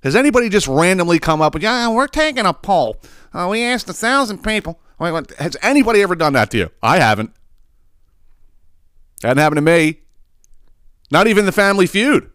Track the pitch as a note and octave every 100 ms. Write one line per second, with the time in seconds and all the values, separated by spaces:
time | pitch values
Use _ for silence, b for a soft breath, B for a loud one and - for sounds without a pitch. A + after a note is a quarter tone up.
0 | C3+ E3+ C#4 A#3+ A3+ G3+ C3+ C3+ E3+ F#3
1 | E3+ E3+ - D#3 D#3 D#3 G3+ B3 A#3 A3+
2 | C#4 - D#4 C4 G3 D#3+ - F#3 A#2+ G#2+
3 | b b b - F3+ A3 A#3+ B3 - F3
4 | A3+ C4+ C4 G3+ - G#3+ G3 E3 _ -
5 | E3+ E3 C#3 - D#3 - G#3 C#4+ A#3 G#3+
6 | G3+ F3 D#3 C3+ G#2+ A#2 E2+ _ A2 E3+
7 | A#2+ G#2 A2 _ - - _ _ _ _
8 | _ _ _ - - _ - _ _ _
9 | - - - C3 D3+ D3+ D3+ E3+ D#3 D#3
10 | _ _ _ _ _ - - _ - _
11 | _ D3+ G#3+ G#3 G3+ G3 G3+ G3 F#3 G3
12 | B3 B3+ -